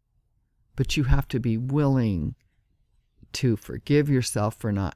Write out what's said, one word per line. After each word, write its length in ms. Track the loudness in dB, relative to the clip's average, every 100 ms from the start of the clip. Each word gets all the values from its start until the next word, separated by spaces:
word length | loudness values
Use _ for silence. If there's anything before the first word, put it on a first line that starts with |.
| _ _ _ _ _ _ _ -6
but 220 | -2 0
you 60 |
have 240 | 2 2 2
to 120 | -2
be 160 | -2 -2
willing 800 | -2 0 2 2 0 0 -4 -8 _ _ _ _ _ _ _ _ -16
to 220 | -2 0 0
forgive 540 | -4 -8 0 2 4
yourself 460 | 2 0 -2 -2 -2
for 160 | -2
not 240 | -2 -2